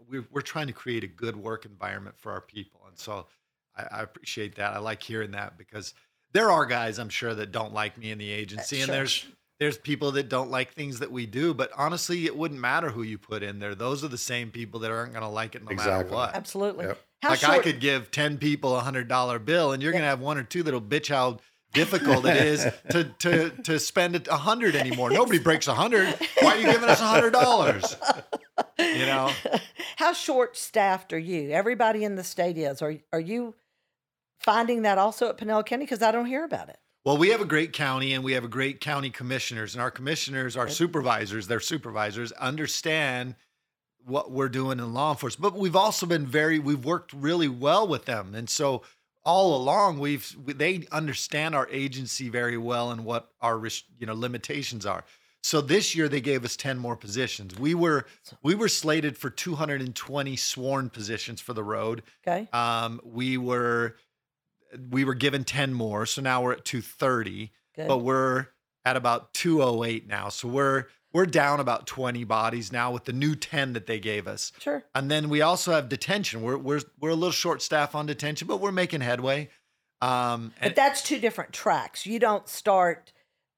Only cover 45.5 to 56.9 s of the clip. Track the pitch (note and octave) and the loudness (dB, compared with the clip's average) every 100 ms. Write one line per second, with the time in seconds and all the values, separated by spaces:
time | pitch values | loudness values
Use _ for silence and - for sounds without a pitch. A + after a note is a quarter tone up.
45.5 | F#3+ F#3+ F3+ F#3+ - F3 E3+ C#3 D3 D#3 | 0 4 6 4 2 0 0 2 2 4
46.5 | D#3 C#3 C#3+ B2+ E3+ - C#3+ C#3 F3 D3+ | 2 2 0 0 -2 -4 -4 0 2 2
47.5 | B2 C#3+ F3+ G#3+ C3 - A2+ F#2+ G#2+ A#2 | 2 4 4 4 0 -2 -6 -6 -8 -4
48.5 | - C#3+ B2+ - _ _ _ D3+ F#3 F#3+ | 0 0 0 -6 _ _ _ 2 4 6
49.5 | C#3 B2+ F#3+ G3+ D3 C#3+ C#3+ - E3 C3+ | 4 4 4 4 2 -2 -2 -6 -12 -8
50.5 | C#3+ D#3 F#3 D3+ D#3 D#3 A#2+ - D3 D#3+ | -2 0 -2 -4 -4 -4 -4 -4 -4 -2
51.5 | D3 C3 C3+ C#3 B2+ B2 - B2+ A#2+ A#2+ | -2 -2 -4 -6 -6 -8 -8 -4 -2 -2
52.5 | A#2 A#2 A#2+ A#2+ A#2 A2 A#2 - _ A#2 | -2 -2 -2 -2 -4 -4 -6 -6 _ -2
53.5 | A2+ A2+ - - - A2 A2 B2 A#2+ - | 0 -4 -8 -10 -10 -8 -4 -4 -6 -6
54.5 | D3 C#3 A#2 G2 F2+ - _ _ _ - | -6 -6 -6 -4 -4 -8 _ _ _ 0
55.5 | D#3 C3+ G3 - D#3+ D3+ C#3+ C3 C3 A#2 | 2 4 2 2 0 0 0 0 0 -2
56.5 | - C#3 B2+ A#2+ | -6 -6 -4 -6